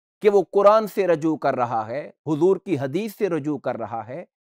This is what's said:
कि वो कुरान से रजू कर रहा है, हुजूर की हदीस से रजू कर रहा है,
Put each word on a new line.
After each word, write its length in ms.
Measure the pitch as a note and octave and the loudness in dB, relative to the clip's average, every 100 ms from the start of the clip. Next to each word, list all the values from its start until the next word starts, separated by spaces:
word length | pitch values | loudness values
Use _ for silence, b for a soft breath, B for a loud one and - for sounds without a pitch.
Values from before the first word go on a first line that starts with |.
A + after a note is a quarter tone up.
| _ _ | _ _
कि 60 | G#3 | 2
वो 120 | G3+ | 4
कुरान 440 | E3 G3 G3+ A3 G#3 | 2 4 6 6 2
से 180 | - F#3 | -2 0
रजू 280 | D#3+ D#3+ D3+ | 0 0 -2
कर 180 | C#3+ B2 | -2 -2
रहा 280 | A#2+ A#2 | -2 -4
है, 300 | G#2+ C3 F3+ - C#3+ | -6 -10 -12 -12 -6
हुजूर 300 | D3+ F3+ F#3 | 2 2 2
की 160 | G#3 C#3+ | -2 -4
हदीस 380 | C3+ E3 A3 - | -2 -4 -6 -4
से 100 | G3 | -4
रजू 280 | D#3+ C#3+ C#3 | -2 -4 -6
कर 160 | C3 A2+ | -6 -6
रहा 240 | G#2 A2+ | -8 -10
है, 220 | G#2+ D3 G3+ _ _ | -10 -14 -18 _ _